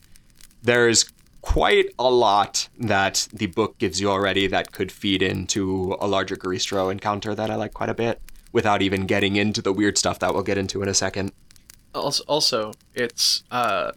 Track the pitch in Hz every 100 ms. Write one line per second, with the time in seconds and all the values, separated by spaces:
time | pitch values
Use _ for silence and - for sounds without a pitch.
0 | _ - _ - - - 113 120 117 110
1 | - - - - - - 87 104 - -
2 | 123 123 113 101 98 - - - 117 98
3 | 98 90 - 104 104 98 104 - 104 90
4 | 101 98 98 95 98 90 82 - 95 -
5 | 101 95 95 98 92 107 95 95 92 95
6 | 104 98 95 98 92 92 - 98 92 98
7 | 107 104 110 104 107 107 107 - 104 110
8 | 113 - - - - 117 110 101 98 95
9 | 95 104 98 101 107 107 98 98 104 90
10 | 90 87 90 82 101 98 95 98 98 95
11 | 95 98 95 - - - _ - _ 147
12 | 143 139 - 147 - 117 107 - _ -
13 | 120 - - - - 120 117 95 58